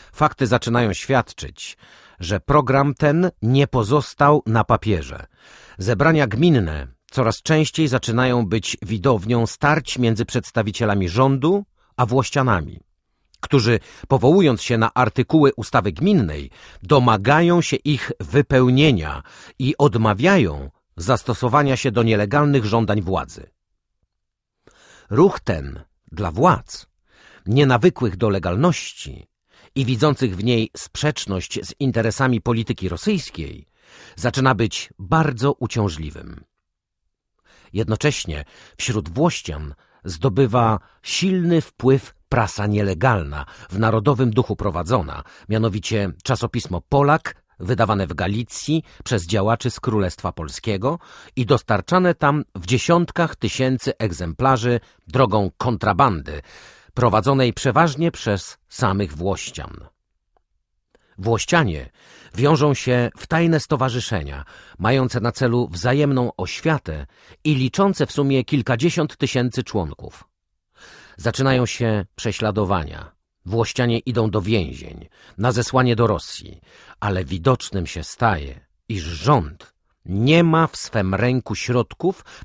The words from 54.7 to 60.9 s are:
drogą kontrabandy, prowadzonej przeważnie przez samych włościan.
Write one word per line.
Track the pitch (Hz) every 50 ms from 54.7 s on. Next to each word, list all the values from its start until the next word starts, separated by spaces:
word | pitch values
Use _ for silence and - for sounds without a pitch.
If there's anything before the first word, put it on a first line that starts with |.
| 120 113 - _ _ _ _
drogą | - - 127 131 98 107 107 98 92 -
kontrabandy, | - - 123 113 - - 107 95 87 139 120 92 76 69 - 73 73 - - - - - - - - _ _ -
prowadzonej | - 123 117 92 110 95 135 139 135 127 120
przeważnie | - - - 135 110 147 170 160 127 143 170 170
przez | - - - - 101 92 - - - _ _ _
samych | - - 123 98 95 101 101 80 73
włościan. | 76 87 98 92 - - - - - - - - - - - _ _ _ _ _ _ _ _ _ _ _ _ _ _ _ _ _ _ _ _